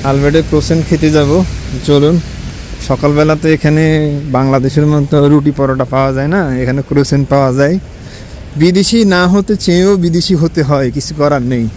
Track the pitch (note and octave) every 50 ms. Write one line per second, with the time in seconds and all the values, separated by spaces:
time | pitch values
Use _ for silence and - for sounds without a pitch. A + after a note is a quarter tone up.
0 | - C#3 C3+ C#3 C#3 D3 D3 D#3+ D#3 - D#3+ D3+ B2+ - D#3+ E3 D#3 - F3 D#3
1 | D#3+ D#3 D3+ D3+ D3 C#3 D3 F3+ F#3 - - - - - B2 C3 - - D3 C#3+
2 | C#3+ D3+ E3+ F3 D#3 - - - - - - - - - - - - - C#3 B2
3 | - D3 D3 D3 D3+ D#3 D#3 D3+ D#3 D#3+ D#3+ D3 - D3+ D3+ D#3 D#3+ D#3 D#3 D#3
4 | D3+ D3+ D3 C#3+ C#3+ D3+ B2+ B2+ C3 C3+ C3+ C3+ B2+ C3+ C#3 D3 D3+ D3+ D3+ D3
5 | C#3+ C#3 D#3 D3+ C#3+ C#3+ D3 D3 C#3+ D3+ C#3+ C#3+ C#3 C3+ C3 C3 C3 B2 C3 C3+
6 | C3+ C3+ C3+ C3 C#3 D3 E3+ G3+ F3+ C#3+ C3 B2+ B2+ B2 C3 C#3 C3+ - C#3+ C#3+
7 | C#3 - - C#3 C#3 C3+ C#3 C#3 C#3 C3 B2+ C3+ C#3+ C#3+ F3 F#3+ - - - -
8 | - - - - - - - - - - - D3 D3+ F3+ F3+ F#3+ G3 - - A#3
9 | A3+ G3 F#3 F3+ F3+ F3+ F#3 G3+ G3 - G#3 F#3+ - - E3+ F3 F#3 G3 G3+ F#3+
10 | E3+ F3 D#3+ F3 E3 - G3 D#3 D#3+ E3 - E3+ D3+ C3 D3 C#3 C3+ B2+ A#2+ C#3+
11 | C3+ - E3 D3+ C#3+ D3 D3 C#3 B2 B2 B2+ A#2+ A#2 A2 A2